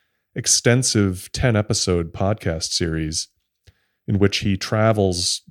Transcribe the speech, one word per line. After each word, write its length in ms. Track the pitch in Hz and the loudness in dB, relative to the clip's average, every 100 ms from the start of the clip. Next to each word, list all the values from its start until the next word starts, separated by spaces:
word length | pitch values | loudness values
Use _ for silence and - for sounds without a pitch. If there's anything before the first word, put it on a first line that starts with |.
| _ _ _ | _ _ _
extensive 960 | - - - 123 123 127 110 98 90 - | -6 -2 2 4 4 2 2 2 0 -6
ten 240 | - 131 107 | -2 2 2
episode 560 | - 101 - 87 82 | 0 -2 0 0 -2
podcast 600 | - 98 107 90 82 - | -2 -2 -2 -4 -6 -4
series 560 | - 85 80 78 78 - _ _ _ _ _ _ _ - | -4 -2 -2 -4 -6 -10 _ _ _ _ _ _ _ -4
in 120 | 98 | 2
which 200 | 101 - | 2 2
he 180 | 104 95 | -2 -2
travels 840 | - 110 110 107 98 87 92 - - | -2 2 2 4 2 0 -2 -4 -8